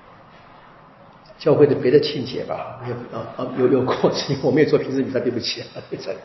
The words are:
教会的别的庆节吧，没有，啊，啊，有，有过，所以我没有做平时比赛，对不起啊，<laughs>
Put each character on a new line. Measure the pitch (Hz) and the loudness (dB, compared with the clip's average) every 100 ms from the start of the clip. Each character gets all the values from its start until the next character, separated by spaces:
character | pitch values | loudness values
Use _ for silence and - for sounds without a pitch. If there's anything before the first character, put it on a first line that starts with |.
| - - - - - - - - - - - - - - | -20 -20 -20 -20 -20 -20 -20 -20 -20 -20 -20 -20 -20 -2
教 | 160 | 2
会 | 139 143 | 6 6
的 | 123 | 4
别 | 127 | 4
的 | 143 | 4
庆 | - 131 113 | 4 -2 -6
节 | - | -8
吧， | - - - - | -8 -8 -10 -10
没 | 120 | -10
有， | 120 - 113 | -8 -10 -12
啊， | 113 - | -12 -8
啊， | 127 135 | -6 0
有， | 123 | 4
有 | 131 | 4
过， | - - 175 | 2 0 0
所 | - - 139 | 0 -4 -2
以 | |
我 | 143 | 2
没 | 139 | 2
有 | 147 | 4
做 | 135 | 2
平 | - | 0
时 | 131 | -4
比 | 120 | -2
赛， | 120 | -2
对 | 127 | -2
不 | 117 | -4
起 | - - | -6 -8
啊， | - - | -12 -16
<laughs> | - - - - | -12 -12 -10 -12